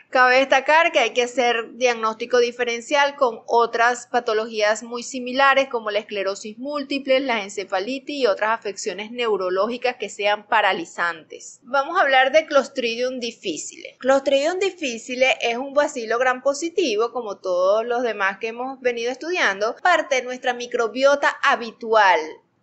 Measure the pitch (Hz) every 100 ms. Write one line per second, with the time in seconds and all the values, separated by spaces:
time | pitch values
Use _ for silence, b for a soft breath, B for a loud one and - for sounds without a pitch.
0 | _ 262 254 254 269 269 269 311 339 320
1 | 226 233 240 254 240 233 226 233 247 233
2 | 220 214 240 247 240 240 233 233 226 294
3 | 285 277 254 220 - 233 233 233 233 247
4 | - 247 240 214 226 220 208 220 233 240
5 | 233 262 247 254 277 269 269 240 214 208
6 | 220 202 190 202 214 220 262 294 277 277
7 | 277 262 269 233 196 202 185 190 208 269
8 | 269 294 240 196 214 220 220 196 220 185
9 | 214 247 240 196 185 185 214 240 247 247
10 | 202 - 202 208 208 220 202 190 165 -
11 | 175 165 143 - - - - 277 277 349
12 | 294 262 262 302 320 285 240 - 240 226
13 | 254 254 233 226 202 151 - - - -
14 | 254 269 277 277 294 370 392 359 294 226
15 | - 254 262 - 233 233 277 277 294 269
16 | 220 233 262 254 277 277 339 330 320 208
17 | 233 254 220 190 185 180 185 214 233 240
18 | 247 208 196 196 226 233 254 269 247 233
19 | 233 262 320 359 247 196 214 269 370 330
20 | 302 262 247 254 254 240 240 240 226 247
21 | 269 285 294 - 277 240 226 - 226 220
22 | 196 170 156 - _ _